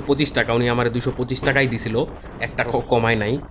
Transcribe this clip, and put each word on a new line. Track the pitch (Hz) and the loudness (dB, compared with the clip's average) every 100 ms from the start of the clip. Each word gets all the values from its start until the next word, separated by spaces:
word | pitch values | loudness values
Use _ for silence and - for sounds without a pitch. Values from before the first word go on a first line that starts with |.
| 139 | 2
পঁচিশ | 139 151 | 2 0
টাকা, | - 113 | 0 2
উনি | 117 120 | 2 2
আমারে | 120 120 | 2 2
দুইশো | 120 123 123 | 0 -2 -2
পঁচিশ | 123 127 | -4 -2
টাকাই | 147 139 131 | 0 2 2
দিছিল, | 113 113 110 160 - - - | 0 -2 -2 -2 -6 -14 -8
এক | 113 - | -6 -2
টাকাও | 120 120 | -2 -2
কমায় | 120 123 113 110 | 2 2 4 2
নাই। | 104 139 - | 2 -2 -4